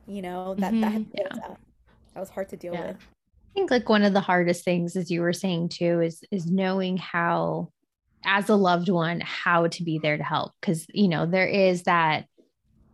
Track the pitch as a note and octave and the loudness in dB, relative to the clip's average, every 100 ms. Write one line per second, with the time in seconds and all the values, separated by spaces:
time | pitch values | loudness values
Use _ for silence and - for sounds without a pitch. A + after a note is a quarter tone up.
0 | - G3+ F3+ F3+ F#3 F#3+ F#3+ A3+ G#3+ A3 | -14 -10 -8 -8 -8 -4 -2 0 0 -2
1 | G#3+ - F#3+ - - F#3 _ _ _ _ | -6 -6 -6 -6 -14 -18 _ _ _ _
2 | _ - F#3 - G3 F#3 F3 F3 E3+ F#3+ | _ -14 -12 -10 -10 -10 -10 -8 -10 -12
3 | - _ _ _ _ - F#4+ B3 - G#3+ | -18 _ _ _ _ -4 0 0 4 4
4 | G3+ G3 F#3 F3+ F3 F3 - F3 E3+ F#3 | 4 2 2 2 2 0 0 0 0 -4
5 | E3+ E3+ E3+ F3 F#3+ E3+ E3+ - F3 E3+ | -2 0 0 -2 -2 -2 -4 -2 0 2
6 | E3 E3 - G3+ E3+ F#3+ F#3+ F#3+ F#3 F#3 | 0 -4 -8 -6 0 0 2 0 -2 -4
7 | - F3 E3+ E3+ E3 D#3+ F3 _ _ _ | -4 -2 0 0 0 -4 -6 _ _ _
8 | _ _ - G3 G3+ G#3+ F#3 F3 F3 F3 | _ _ 0 0 4 4 4 2 2 0
9 | E3 E3+ - - - F3 E3+ E3 E3+ D#3 | 0 -2 -6 -4 2 2 2 -2 -4 -2
10 | D#3 D3+ C#3 D3+ C3+ - - D#3+ - - | 0 -2 -2 -4 -4 -6 -4 -4 -4 0
11 | G3+ D3+ E3 F#3 F#3 G3+ F#3+ F3+ F3+ F3 | 2 2 0 2 2 4 4 2 2 4
12 | D#3+ D3 - _ _ _ _ _ _ | 4 0 -4 _ _ _ _ _ _